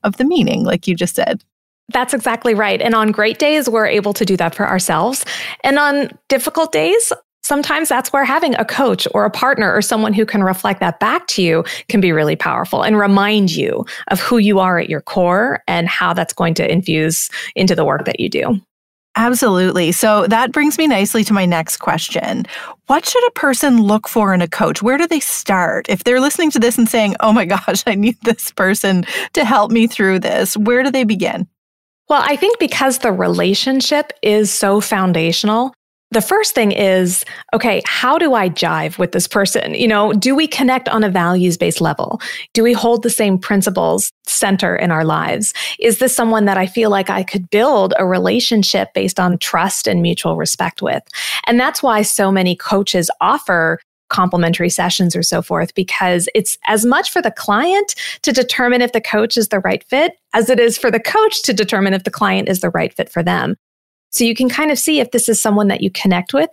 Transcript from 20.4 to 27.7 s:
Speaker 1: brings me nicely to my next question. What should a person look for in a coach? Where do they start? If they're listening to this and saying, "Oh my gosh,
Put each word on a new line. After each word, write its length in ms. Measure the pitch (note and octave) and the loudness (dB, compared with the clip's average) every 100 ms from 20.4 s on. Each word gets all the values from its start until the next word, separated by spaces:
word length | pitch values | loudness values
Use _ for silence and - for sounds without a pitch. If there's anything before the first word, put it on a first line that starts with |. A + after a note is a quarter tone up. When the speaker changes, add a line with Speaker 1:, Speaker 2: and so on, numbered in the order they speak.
| B3+ | 2
Speaker 1:
brings 240 | D4+ D4 D4 | 0 0 2
me 100 | D#4 | 2
nicely 380 | G#3+ G#3 A3+ | 2 2 0
to 80 | G#3 | 2
my 140 | G3+ F#3 | 2 2
next 320 | E3+ D#3+ - | 0 -2 -4
question. 640 | - E3 - - - - - - - - - | -2 -4 -4 -4 -4 -6 -8 -12 -16 -14 -2
What 200 | C#4+ - | 0 0
should 200 | B4 A#4+ | 0 0
a 40 | |
person 520 | - C#4+ B3+ D4 A#3+ | 0 0 2 4 4
look 260 | G3+ G#3+ - | 4 2 0
for 260 | A#3 G3+ | 0 2
in 80 | F#3 | 2
a 60 | E3+ | 0
coach? 340 | - D#3+ E3 | 0 -2 0
Where 160 | G#3 C4+ | 0 0
do 80 | E4+ | 0
they 140 | D#4+ | -2
start? 680 | - - - F#3+ E3+ - - | -2 -4 -2 0 0 -2 -2
If 160 | F#3 | -2
they're 160 | - B3+ | 2 2
listening 300 | C4+ - D#4+ | 2 0 0
to 80 | C4 | 2
this 180 | A#3 A#3+ | 2 2
and 100 | A3+ | 2
saying, 280 | A#3+ G#3 F#3+ | 2 0 2
"Oh 120 | A3 | 2
my 140 | A3 F3 | 4 2
gosh, 360 | F#3+ - | 0 0